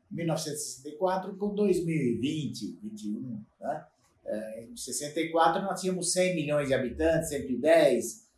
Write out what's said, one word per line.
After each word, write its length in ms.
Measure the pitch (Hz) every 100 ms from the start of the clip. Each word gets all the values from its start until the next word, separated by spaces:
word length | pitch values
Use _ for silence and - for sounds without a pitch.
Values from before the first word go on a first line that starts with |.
| _
mil 160 | 160 170
novecentos 360 | 151 151 135
e 40 | -
sessenta 220 | - 147
e 100 | 151
quatro 380 | 185 190 190 190
com 180 | 202
dois 300 | 196 202 170
mil 140 | 165 160
e 180 | 123 110
vinte, 640 | 135 156 127 101 98 85
vinte 280 | 104 110 104
e 80 | 113
um, 260 | 131 107 - _
né? 260 | 127 156 - _ _ _ -
Eh, 420 | 107 110 113 117
em 60 | 117
sessenta 420 | - 117 147 165
e 100 | 160
quatro 320 | 165 170 190
nós 180 | 190 175
tínhamos 320 | 185 180 -
cem 200 | 180 180
milhões 360 | 170 147 147 135
de 40 |
habitantes, 540 | 127 123 - 160 160 -
cento 240 | 139 127
e 60 | 120
dez, 680 | 147 170 143 117 - - _